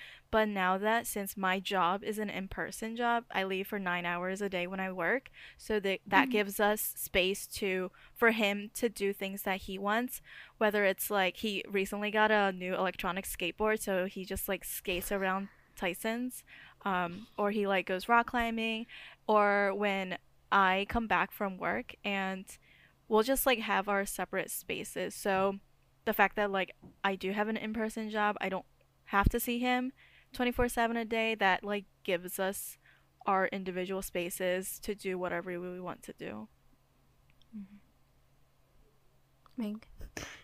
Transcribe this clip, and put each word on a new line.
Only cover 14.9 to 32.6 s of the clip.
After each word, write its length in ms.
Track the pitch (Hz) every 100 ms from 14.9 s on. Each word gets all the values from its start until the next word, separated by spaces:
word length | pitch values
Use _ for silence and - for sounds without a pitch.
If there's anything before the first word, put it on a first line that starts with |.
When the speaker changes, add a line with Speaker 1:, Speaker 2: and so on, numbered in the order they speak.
| 175 -
Speaker 1:
around 360 | 202 190 190 196 - _ -
Tyson's, 680 | 185 170 220 233 254 - - - - -
um, 420 | 202 180 175 185 233 -
or 120 | 202
he, 140 | 214 196
like, 200 | 190 175
goes 220 | 185 -
rock 180 | 233 233
climbing, 600 | 247 233 226 226 220 233 - - - -
or 460 | 214 208 202 202
when 440 | 196 208 190 185 175 _ _ -
I 340 | 196 185 190 202
come 160 | 233 220
back 260 | 175 190
from 240 | - 196 185
work 380 | 170 214 - -
and 400 | 208 196 190 190 202 - _ _ - _ -
we'll 140 | 220
just, 240 | 226 269 277
like, 140 | 226
have 280 | 214 196 190
our 160 | 196
separate 460 | 202 - 180 190 -
spaces. 640 | - - - - - 185
So 440 | - 202 190 196 202 - _ _ _
the 80 | 226
fact 240 | 214 196 -
that, 140 | 208
like, 240 | 190 180 - - -
I 100 | 196
do 180 | 190 190
have 160 | 208 214
an 80 | 220
in-person 540 | 220 226 220 226 214
job, 260 | 214 208 202
I 80 | 190
don't 160 | 185 - _ _ _ -
have 220 | 202 202
to 100 | 240
see 180 | - 240
him 340 | 254 247 254 - - - _
twenty-four 360 | - 247 240 247
seven 280 | 240 233 233
a 80 |
day, 300 | 220 226 220
that, 300 | 214 190 185
like, 200 | 202 208 196 _
gives 340 | - 175 180 -
us 400 | 190 202